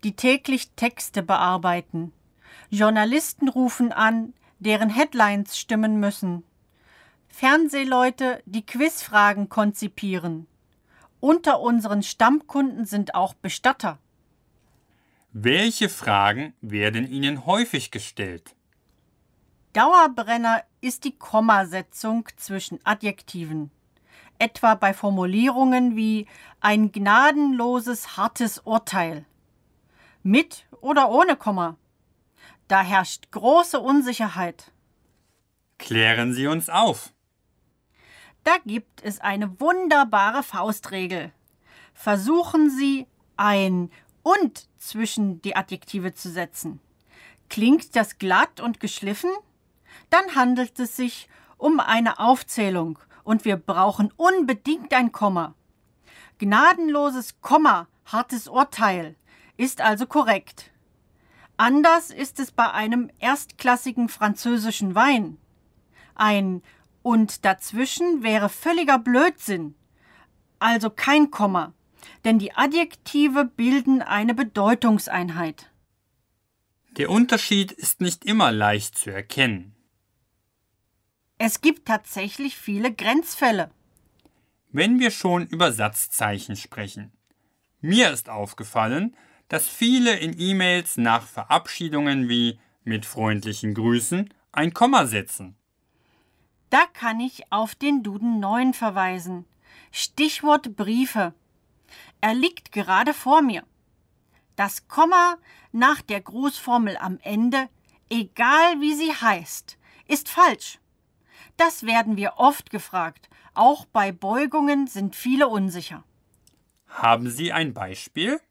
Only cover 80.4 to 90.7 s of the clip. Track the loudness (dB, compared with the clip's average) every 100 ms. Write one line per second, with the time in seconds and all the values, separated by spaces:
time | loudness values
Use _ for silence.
80.4 | _ _ _ _ _ _ _ _ _ _
81.4 | -4 0 0 0 -2 -4 -4 -10 -10 -6
82.4 | -8 -8 -8 -4 -4 -4 0 0 -2 -2
83.4 | 0 0 -4 _ _ _ _ _ _ _
84.4 | _ _ _ 0 2 4 2 0 0 0
85.4 | -2 0 0 2 -4 -2 -6 -2 -2 -2
86.4 | -6 -12 -12 -12 -12 -12 -18 _ _ _
87.4 | _ _ _ _ 0 2 2 0 -8 -8
88.4 | -8 -10 -6 -2 0 -2 -6 _ _ _
89.4 | _ -6 -6 -2 2 4 2 0 -4 -4
90.4 | -2 0 2